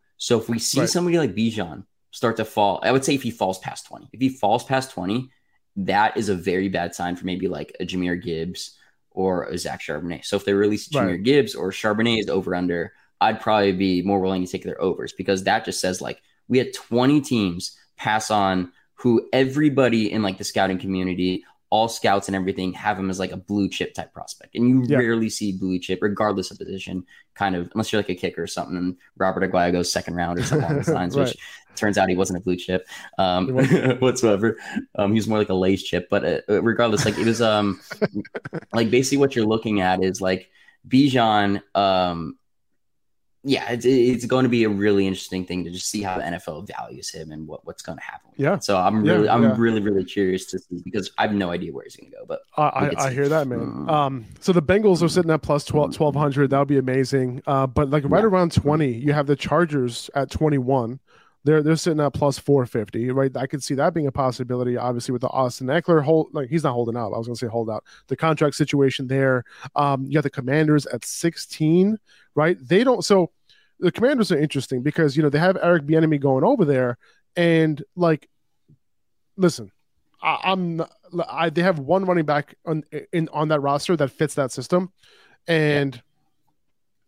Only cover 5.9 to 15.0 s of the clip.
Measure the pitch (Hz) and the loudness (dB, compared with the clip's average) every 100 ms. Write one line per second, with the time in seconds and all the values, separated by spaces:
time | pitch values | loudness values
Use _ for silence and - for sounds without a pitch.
5.9 | 98 107 110 104 90 87 90 98 92 87 | 2 2 0 -2 -2 0 0 0 -2 -6
6.9 | - 87 87 90 90 92 73 78 - 90 | -6 -8 -6 -6 -4 -4 -6 -10 -10 -8
7.9 | 92 90 87 87 80 85 90 - _ _ | -4 -2 -4 -4 -6 -6 -10 -14 _ _
8.9 | _ _ 92 95 90 - 87 76 67 - | _ _ -4 -2 -2 -4 -8 -8 -10 -8
9.9 | 76 85 82 - 101 - 101 104 107 - | -8 -8 -10 -4 -4 0 2 2 0 -4
10.9 | 143 95 87 110 143 131 - 92 - 107 | -2 0 0 2 4 2 -2 -6 -2 -2
11.9 | 107 117 113 101 87 92 90 90 85 82 | 2 2 2 0 -2 -2 -2 -2 -2 -6
12.9 | _ _ - 107 110 110 107 101 92 95 | _ _ 0 0 2 0 2 4 2 2
13.9 | 90 95 101 95 92 90 98 92 - 92 | 2 2 0 2 -2 -2 -6 -8 -2 -2
14.9 | - | -2